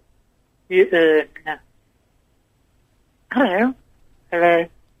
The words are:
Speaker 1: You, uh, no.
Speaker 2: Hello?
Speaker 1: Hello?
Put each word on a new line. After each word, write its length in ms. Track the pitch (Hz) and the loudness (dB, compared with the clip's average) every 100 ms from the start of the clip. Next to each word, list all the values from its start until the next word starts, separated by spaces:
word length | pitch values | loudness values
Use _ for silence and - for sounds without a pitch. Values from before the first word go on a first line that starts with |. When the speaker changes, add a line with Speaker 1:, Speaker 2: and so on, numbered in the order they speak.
| _ _ _ _ _ _ - | _ _ _ _ _ _ -2
Speaker 1:
You, 140 | 185 185 | 0 2
uh, 340 | 175 160 156 143 - 160 | 2 2 0 -2 -10 -14
no. 100 | 151 _ _ _ _ _ _ _ _ _ _ _ _ _ _ _ _ _ | -14 _ _ _ _ _ _ _ _ _ _ _ _ _ _ _ _ _
Speaker 2:
Hello? 420 | 247 247 180 247 262 _ _ _ _ _ | -4 -2 -2 -4 -6 _ _ _ _ _
Speaker 1:
Hello? 340 | 175 170 170 170 _ _ _ | -2 0 0 -2 _ _ _